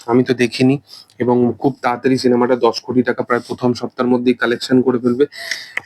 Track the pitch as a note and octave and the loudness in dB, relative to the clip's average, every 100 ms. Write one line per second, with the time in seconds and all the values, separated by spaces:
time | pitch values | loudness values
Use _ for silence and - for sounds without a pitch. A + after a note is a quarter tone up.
0 | - A#2+ B2+ B2 A#2+ - C3 C#3 - - | 0 2 2 0 -2 2 0 0 -6 -20
1 | - - A#2+ B2 B2 A#2 C#3 C3 B2 B2 | -16 -4 0 2 0 0 -2 -2 -4 -2
2 | C3 C3 B2+ A#2+ B2 B2 A#2 - - B2 | 0 0 2 2 2 2 0 0 -2 -2
3 | B2 A#2 A2+ A#2+ - A#2 B2 A#2+ A#2 - | 0 -2 -2 -4 -4 -4 -4 -2 -6 -4
4 | B2 B2 B2 A#2+ A#2 A#2+ - C3 B2 B2 | 0 0 0 0 -2 -2 0 2 2 0
5 | B2 A#2+ D3 - - - - - | 0 0 0 -4 -12 -12 -12 -8